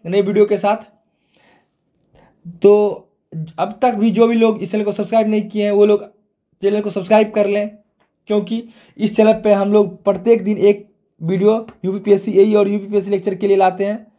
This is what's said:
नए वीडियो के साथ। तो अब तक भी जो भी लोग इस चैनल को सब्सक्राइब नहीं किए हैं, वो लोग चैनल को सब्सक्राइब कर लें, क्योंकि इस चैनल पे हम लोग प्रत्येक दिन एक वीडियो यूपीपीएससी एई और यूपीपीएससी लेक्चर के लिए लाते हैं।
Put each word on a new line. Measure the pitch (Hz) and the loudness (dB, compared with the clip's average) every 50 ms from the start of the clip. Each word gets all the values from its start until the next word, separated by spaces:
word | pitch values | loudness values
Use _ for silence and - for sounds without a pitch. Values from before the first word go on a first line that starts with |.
| - | -10
नए | 165 180 202 | -4 -2 -2
वीडियो | 196 190 208 208 208 | 0 0 2 2 2
के | 202 208 196 | 2 0 -2
साथ। | - 202 208 220 - _ _ _ _ _ _ _ _ _ _ _ _ _ _ _ _ _ _ _ _ _ _ _ _ _ _ _ _ _ _ _ - 170 175 170 | -2 -2 -2 -4 -6 _ _ _ _ _ _ _ _ _ _ _ _ _ _ _ _ _ _ _ _ _ _ _ _ _ _ _ _ _ _ _ -20 -20 -6 2
तो | - 202 208 208 208 208 - - - _ _ _ _ _ - 165 156 - - - | 4 4 4 4 2 0 -4 -8 -14 _ _ _ _ _ -12 -12 -12 -10 -6 -6
अब | 165 - - - | -6 -6 -4 -2
तक | - 247 226 | -2 -2 0
भी | 208 208 226 | 0 0 0
जो | 190 208 226 233 | 2 2 2 2
भी | 233 | 2
लोग | 226 226 226 220 214 - | 2 2 2 0 -2 -6
इस | 175 | -6
चैनल | - 214 208 | -4 -4 -4
को | 208 | -4
सब्सक्राइब | 202 208 208 208 226 226 220 214 | -4 -6 -6 -2 0 0 0 0
नहीं | 214 214 208 214 | -2 -2 -4 -4
किए | - 214 208 | -4 -4 -2
हैं, | 208 | 0
वो | 202 202 208 | 2 4 4
लोग | 214 208 202 - - _ _ _ _ _ _ _ _ _ - 190 | 4 4 0 -2 -6 _ _ _ _ _ _ _ _ _ -4 -2
चैनल | 196 202 208 | -2 -2 -2
को | 208 208 | -4 -4
सब्सक्राइब | 175 202 185 180 214 214 214 214 | -6 -6 -2 2 2 2 2 2
कर | 214 214 208 196 | 0 -2 0 0
लें, | 202 208 208 214 208 - _ _ _ _ _ _ _ _ _ - | 0 -4 -4 -6 -10 -16 _ _ _ _ _ _ _ _ _ -4
क्योंकि | 208 208 190 175 226 226 233 - - _ _ _ _ - | -4 -4 -2 -4 -6 -8 -8 -12 -20 _ _ _ _ -4
इस | 214 208 208 | -4 -4 0
चैनल | - 214 214 220 | 2 2 2 2
पे | 220 220 214 202 | 2 2 0 2
हम | 196 196 202 202 | 2 2 2 2
लोग | 214 208 180 - - - | 2 2 0 -4 -6 -4
प्रत्येक | 202 202 185 180 233 233 226 180 | -2 -2 -2 2 0 0 2 0
दिन | 202 214 190 | -4 -2 2
एक | 185 208 208 202 - _ _ _ _ _ _ - | 2 2 2 0 -4 _ _ _ _ _ _ -10
वीडियो | 160 160 190 185 196 208 220 226 220 - - _ - | -6 -4 -2 0 2 2 2 0 -2 -10 -16 _ -8
यूपीपीएससी | 185 190 202 196 208 202 190 196 226 202 | -6 -6 -4 0 2 0 2 0 0 2
एई | 185 196 220 214 | 4 4 4 4
और | 208 208 196 | 2 2 2
यूपीपीएससी | 202 208 196 196 208 208 180 202 | -2 -4 -6 -2 -4 -4 -2 -2
लेक्चर | 202 190 190 208 190 | -4 -4 -4 -4 -6
के | 185 208 196 | -2 0 0
लिए | 196 190 | 2 2
लाते | 185 185 180 185 196 | 2 2 0 -2 -4
हैं। | 202 208 226 - _ _ | -6 -6 -8 -10 _ _